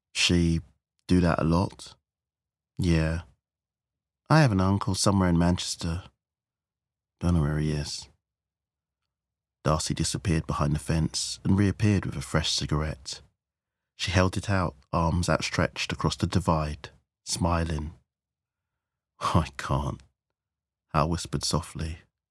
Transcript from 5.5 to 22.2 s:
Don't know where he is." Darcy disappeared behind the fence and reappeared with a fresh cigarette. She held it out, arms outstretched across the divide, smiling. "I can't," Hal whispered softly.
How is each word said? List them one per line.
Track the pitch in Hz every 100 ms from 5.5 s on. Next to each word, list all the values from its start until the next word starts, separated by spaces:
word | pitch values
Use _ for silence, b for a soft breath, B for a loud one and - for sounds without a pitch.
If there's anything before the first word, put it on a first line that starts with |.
| 90 - - 85 85 - _ _ _ _ _ _ _ _ _ _ -
Don't | 85
know | 87
where | 73 76
he | 76
is." | 76 73 - - _ _ _ _ _ _ _ _ _ _ _ _ _ _ _
Darcy | 71 78 - -
disappeared | 156 - - 80 -
behind | - 73 76
the |
fence | - 80 78 - - -
and | - 95
reappeared | 101 90 104 98 -
with | 76
a |
fresh | 69 80 -
cigarette. | - 73 76 76 - - - - _ _ _ _ _ _ -
She | -
held | 87 90 95
it | -
out, | 98 87 - _
arms | 87 82 85 87
outstretched | 80 - - 82 - -
across | - 78 -
the | 85
divide, | 92 82 80 76 76 - _ _ _
smiling. | - - 117 117 113 76 78 - _ _ _ _ _ _ _ _ _ _ _ -
"I | - 87 80 -
can't," | - 69 69 - - _ _ _ _ _ _ _ _
Hal | 80 78
whispered | 85 - 76
softly. | - 78 - - 82 80 - _